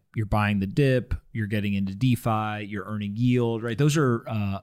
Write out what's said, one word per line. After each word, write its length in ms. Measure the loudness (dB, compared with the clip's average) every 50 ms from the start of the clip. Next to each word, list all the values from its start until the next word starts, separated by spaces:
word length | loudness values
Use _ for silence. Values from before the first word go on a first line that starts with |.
| _ _ -6
you're 100 | -6 -4
buying 340 | 0 0 2 2 2 2 0
the 80 | 0 0
dip, 460 | 2 2 2 4 4 2 0 -2 -6 -6 _ -8 -6
you're 140 | -4 -4 -2
getting 260 | -2 -2 -2 0 0
into 200 | 0 0 -2 -2
DeFi, 680 | 0 2 2 2 2 0 -2 -2 0 -2 -4 -6 -6 -8
you're 200 | -8 -8 -8 -8
earning 300 | -6 -6 -4 -4 -4 -2 0
yield, 440 | 2 2 4 4 2 2 0 -2
right? 160 | -4 -4 -2 2
Those 200 | 2 2 4 4
are, 300 | 2 2 2 0 -2 -4
uh, 320 | -4 -2 -2 -2 -2 -4